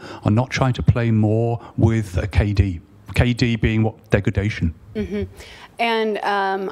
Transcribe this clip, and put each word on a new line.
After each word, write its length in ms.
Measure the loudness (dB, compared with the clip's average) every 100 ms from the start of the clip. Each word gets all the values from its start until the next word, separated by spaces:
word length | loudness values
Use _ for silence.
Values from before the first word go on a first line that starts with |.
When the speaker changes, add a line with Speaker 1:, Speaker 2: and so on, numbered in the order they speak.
| -8 -6 0
Speaker 1:
and 100 | 0
not 140 | 0
trying 240 | 0 0
to 100 | 2
play 260 | 2 2 2
more 520 | 2 2 2 0 -4 -6 0
with 400 | 2 2 -2 -4
a 100 | -4
K 240 | 0 0
D, 300 | 2 2 -2 -10 -20 -6
K 180 | 0 2
D 240 | 2 0 0
being 280 | 0 2
what? 260 | 0 -2 0
Degradation. 680 | 0 2 0 -2 -2 -4 -4 -10
Speaker 2:
Mm-hmm. 300 | -8 -6 -4 -6 -10 -20 -20 -14 -4
And, 400 | 0 0 0 -2
um, 500 | -2 0 0 -2 -4